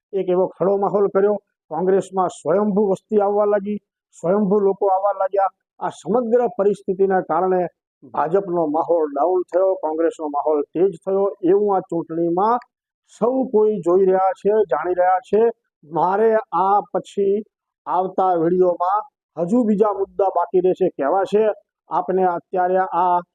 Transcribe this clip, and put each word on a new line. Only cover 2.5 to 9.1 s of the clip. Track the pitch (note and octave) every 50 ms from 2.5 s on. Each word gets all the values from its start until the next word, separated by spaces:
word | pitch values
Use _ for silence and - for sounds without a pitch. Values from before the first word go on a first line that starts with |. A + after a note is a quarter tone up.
| E3+ G3+ G#3 G#3 F#3 G3+ G#3+ F#3+
વસ્તી | F#3 - _ - A3
આવવા | G#3 G3 G3+ G#3 G#3 G#3
લાગી, | G#3 G#3 G#3 G3 G#3 G#3 G3+ - _ _ _ _ _
સ્વયંભૂ | _ - - E3 G3 G#3+ G#3+ F3+ G3+ G#3+
લોકો | G3 F#3+ F#3+ - G3+
આવવા | G3 F#3+ F#3+ G3 G3+
લાગ્યા. | F#3+ G3 F#3+ F#3+ G3 G3 G3 F#3 - _ _ _ _ -
આ | - E3+
સમગ્ર | - - - D#3 G#3+ B3+ A#3+ A3 A#3 B3 A#3+ A#3 -
પરિસ્થિતિના | - G3 G#3 G3 - - G3 F#3 F#3 G3 F#3+ F#3+ F#3
કારણે | F3 - D#3 E3+ F#3 F#3+ F#3 F3+ F3 E3 - _ _ _ _ _ D3
ભાજપનો | B2+ - D3 C#3+ D#3+ F3 G3 G3 F3+ F3 F3 E3
માહોલ | D3+ D3 E3 D#3+ - E3+ E3+ D#3
ડાઉન | D3